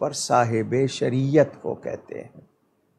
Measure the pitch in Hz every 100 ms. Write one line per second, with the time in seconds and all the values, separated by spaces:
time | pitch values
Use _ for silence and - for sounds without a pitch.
0 | 147 139 - 123 117 113 107 123 135 -
1 | 135 123 135 151 143 - - - - -
2 | - - - - - _ _ _ _